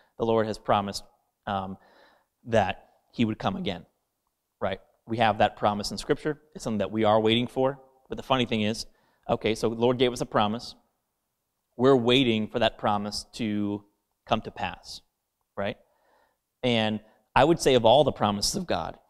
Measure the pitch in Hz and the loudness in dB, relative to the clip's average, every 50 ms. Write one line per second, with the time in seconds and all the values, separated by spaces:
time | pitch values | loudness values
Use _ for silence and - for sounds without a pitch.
0 | _ _ _ - 117 113 113 113 107 110 104 - - - 117 104 101 101 95 - | _ _ _ -4 0 2 2 2 2 0 -4 -6 -2 0 0 0 0 -2 -6 -10
1 | - - _ _ _ _ _ _ _ 110 101 98 95 95 98 - _ _ _ _ | -14 -18 _ _ _ _ _ _ _ -6 -6 -6 -6 -8 -12 -14 _ _ _ _
2 | _ _ _ _ _ _ _ _ - 123 113 110 95 95 - - - _ _ _ | _ _ _ _ _ _ _ _ -8 -2 0 0 0 0 -4 -10 -14 _ _ _
3 | _ _ _ - 120 107 110 - - - - - 180 101 90 87 - _ _ _ | _ _ _ -2 -2 -2 -2 -2 -4 -4 -4 -4 -6 -8 -8 -8 -12 _ _ _
4 | _ _ _ _ _ _ _ _ _ _ _ - 107 95 98 - _ _ _ _ | _ _ _ _ _ _ _ _ _ _ _ -6 -6 -6 -6 -8 _ _ _ _
5 | _ - 113 117 113 107 104 113 123 104 - - - 104 104 101 101 - 107 98 | _ -6 -2 2 2 2 4 4 2 0 0 0 -2 0 0 -2 -4 -8 -10 -6
6 | - - 147 - - 156 147 - _ _ - 190 - 120 110 101 98 - 107 110 | -4 -4 -4 -4 -4 -6 -8 -8 _ _ -16 -10 -6 -4 -4 -2 -2 -2 -2 0
7 | 110 104 107 110 110 110 113 120 123 123 - 131 131 131 139 - - _ _ _ | 2 4 4 4 4 4 2 2 0 -2 -2 -2 -2 -2 -2 -6 -12 _ _ _
8 | _ - 117 113 - - 135 127 120 - 120 110 104 104 117 - - - _ _ | _ -14 -12 -8 -4 0 0 0 0 0 0 0 0 -2 -2 -4 -8 -14 _ _
9 | _ _ _ _ _ - 120 - - 107 110 - 123 110 113 113 117 127 127 120 | _ _ _ _ _ -4 -4 -2 0 -2 -2 -2 -2 -4 -2 0 0 2 2 2
10 | 131 123 120 123 143 - - 123 107 104 110 120 - - - _ _ _ _ _ | 2 0 0 -2 -6 -2 0 0 0 0 -2 -4 -8 -12 -18 _ _ _ _ _
11 | _ _ _ _ _ _ _ _ _ _ _ _ _ _ _ - 120 135 139 127 | _ _ _ _ _ _ _ _ _ _ _ _ _ _ _ 2 4 6 6 6
12 | 113 120 123 139 135 120 113 110 107 104 - 123 113 113 - - - 113 104 104 | 4 4 4 4 4 2 2 0 -2 -4 -2 -2 0 -2 -2 -2 -2 -2 -2 -2
13 | 101 104 - - - _ - - 120 107 104 104 101 101 101 104 - _ _ _ | -4 -6 -8 -10 -12 _ -10 -8 -6 -4 -4 -2 -4 -4 -4 -6 -10 _ _ _
14 | _ _ _ _ _ - 120 110 - 104 - - 107 90 85 - - - - - | _ _ _ _ _ -4 -4 -4 -4 -6 -10 -10 -10 -10 -10 -12 -16 -18 -20 -20
15 | _ _ _ _ _ _ _ _ _ _ _ 104 98 104 104 - _ _ _ _ | _ _ _ _ _ _ _ _ _ _ _ -8 -8 -8 -8 -10 _ _ _ _
16 | _ _ _ _ _ _ _ _ _ _ _ _ - 123 120 113 110 107 107 107 | _ _ _ _ _ _ _ _ _ _ _ _ -2 0 0 0 0 0 -2 -6
17 | - _ _ _ _ _ - 127 135 160 170 - - 147 131 120 113 110 120 147 | -8 _ _ _ _ _ 2 4 4 4 4 2 2 2 4 4 6 6 6 6
18 | 147 131 - - 113 104 101 101 101 - - 202 180 - 104 87 80 92 90 - | 4 2 0 -2 0 -2 0 -2 -4 -4 -4 -6 -6 -4 -4 -4 -4 -6 -10 -14
19 | _ | _